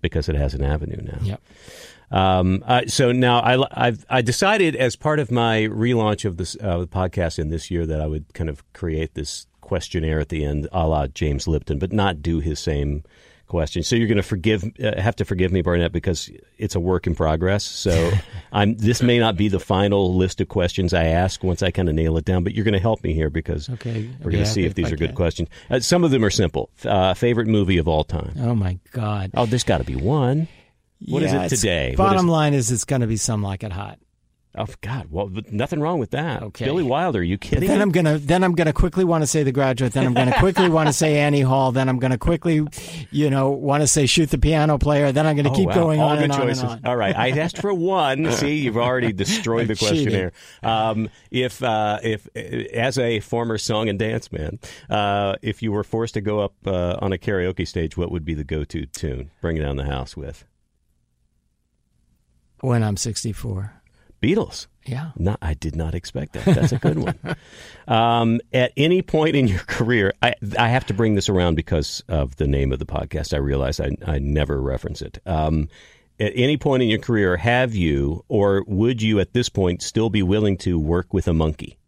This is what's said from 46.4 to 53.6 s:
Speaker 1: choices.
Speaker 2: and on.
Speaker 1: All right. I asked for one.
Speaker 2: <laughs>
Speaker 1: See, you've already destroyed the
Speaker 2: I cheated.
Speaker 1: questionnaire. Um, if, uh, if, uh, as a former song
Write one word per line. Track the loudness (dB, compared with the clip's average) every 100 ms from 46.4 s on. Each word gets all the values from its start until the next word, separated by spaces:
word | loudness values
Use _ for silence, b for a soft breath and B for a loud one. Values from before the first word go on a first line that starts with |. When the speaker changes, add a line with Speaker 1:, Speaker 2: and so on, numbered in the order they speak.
Speaker 1:
choices. | 0 0
Speaker 2:
and | -4
on. | -4 -4
Speaker 1:
All | 0
right. | 0 0
I | 0
asked | 0 -2 -2
for | -2
one. | 0 0 2 0 0 0
Speaker 2:
<laughs> | 0
Speaker 1:
See, | 0 0
you've | 0 0
already | 0 0 0
destroyed | -2 -2 -2 0 0 0
the |
Speaker 2:
I |
cheated. | 0 0
Speaker 1:
questionnaire. | 2 2 0 -2 -8 B B
Um, | -2 0 0 -2 -4 b b
if, | -2 -2 -2
uh, | -2 0 0 -2
if, | -2 -4 -6 -14
uh, | -8 -8 -6 -2
as | -2 0
a | 0 -2
former | -2 -4 -2
song | -4